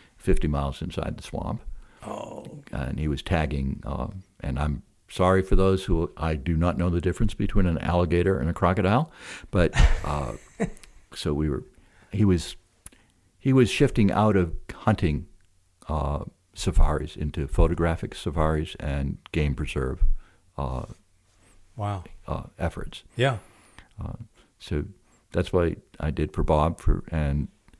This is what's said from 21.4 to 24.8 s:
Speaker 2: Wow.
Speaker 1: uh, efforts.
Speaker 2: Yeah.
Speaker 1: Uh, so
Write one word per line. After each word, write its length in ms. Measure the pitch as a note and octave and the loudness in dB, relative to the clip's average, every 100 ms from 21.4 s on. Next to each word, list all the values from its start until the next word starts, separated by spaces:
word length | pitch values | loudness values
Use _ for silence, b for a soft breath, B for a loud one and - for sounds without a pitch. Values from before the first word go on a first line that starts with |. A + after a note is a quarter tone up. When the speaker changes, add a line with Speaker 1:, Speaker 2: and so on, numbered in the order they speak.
| b b - - | b b -20 -8
Speaker 2:
Wow. 280 | G#2 G2 E2+ - - | -6 -6 -10 -16 -8
Speaker 1:
uh, 160 | D#2+ - - | -8 -8 -6
efforts. 460 | E2+ - - - - - | -6 -6 -10 -12 -12 -2
Speaker 2:
Yeah. 220 | C3 A2+ - B B B B - | -2 -2 -8 B B B B -14
Speaker 1:
Uh, 120 | - - - _ b _ | -12 -12 -16 _ b _
so 260 | - D2+ | -6 -4